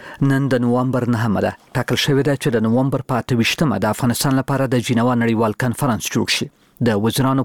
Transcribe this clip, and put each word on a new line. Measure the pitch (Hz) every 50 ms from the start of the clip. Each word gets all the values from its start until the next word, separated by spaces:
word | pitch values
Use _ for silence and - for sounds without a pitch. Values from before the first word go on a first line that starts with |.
| - - - - 135 135 139
نن | 135 139 135 127
د | 123 123
نومبر | 120 120 123 127 131 127 131 117 110 120
نهمه | 110 113 117 101 90 -
ده. | 98 95 - - _ -
ټاکل | 139 120 - 127 113 -
شوې | - 147 135 139 151
ده | 143 131 -
چې | 156 123
د | 117 107 113
نومبر | 113 123 131 139 127 135 -
په | - 135 117 110
اته | - 131 117 113
ویشتمه | - - - 175 147 104 95 95
د | 107 107
افغانستان | - - 120 117 - - 147 131 131 127
لپاره | - 143 135 135 127 120
د | 123 113
جنوا | - 123 113 117 123 123 120 117
نړیوال | 117 117 110 117 110 107 - -
کنفرانس | 127 113 - - 139 113 92 - - -
جوړ | 117 104 - - -
شي. | - - - _ _ _ _ _ -
د | 117 110 101 104
وزیرانو | 113 110 - 131 131 135 135 131